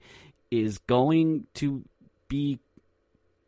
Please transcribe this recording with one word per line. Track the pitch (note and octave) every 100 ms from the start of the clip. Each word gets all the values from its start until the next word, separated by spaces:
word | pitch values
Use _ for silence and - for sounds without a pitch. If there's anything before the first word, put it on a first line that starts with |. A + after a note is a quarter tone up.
| - - - _ _
is | A#2 A2 G2
going | - B2 C#3 E3 D#3+ D#3 -
to | - C#3+ C3+ - _ _ _ _
be | C#3 C#3+ C3 _ _ _ _ _ _ _ _